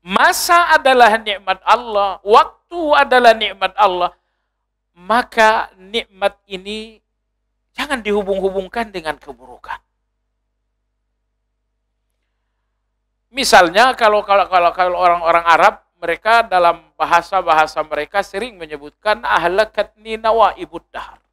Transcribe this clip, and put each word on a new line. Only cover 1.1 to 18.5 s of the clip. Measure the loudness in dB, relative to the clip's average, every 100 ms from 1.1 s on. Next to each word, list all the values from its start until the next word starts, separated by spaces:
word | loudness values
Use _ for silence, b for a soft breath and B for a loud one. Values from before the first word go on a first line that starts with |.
| 4
nikmat | -4 -8 -6 -6 0
Allah, | 0 0 -2 -2 -6
waktu | 2 2 2 _ _ -8 0 0
adalah | 2 4 4 2
nikmat | -2 -6 -8 0
Allah. | 0 0 -4 _ _ _ _ _ _ _ _ _
Maka | -4 -4 -2 2 2 2 -4 _
nikmat | -10 -10 -10 _ -6 _ _
ini | -16 -12 -14 -14 _ _ _ _ _ _ _ _ -12
jangan | -8 -8
dihubung-hubungkan | -4 -4 -4 -4 -4 -6 -10 -10 -10
dengan | -10 -10 -12
keburukan. | -14 -20 -20 -20 -18 -18 _ _ _ _ _ _ _ _ _ _ _ _ _ _ _ _ _ _ _ _ _ _ _ _ _ _ _ _ _ _ _ _ _ _ _
Misalnya | -8 2 4 4 2 2
kalau, | 2 0 0
kalau, | 0 0 2
kalau, | 2 0
kalau | 0 -4 0
orang-orang | 0 0 0 0
Arab, | 2 4 2 0 _ _
mereka | -8 -4 0 0
dalam | 2 0 0 0 _ _
bahasa-bahasa | 0 0 0 -6 0 2 0 -2
mereka | -6 -6 -6 -6
sering | -6 -10 -12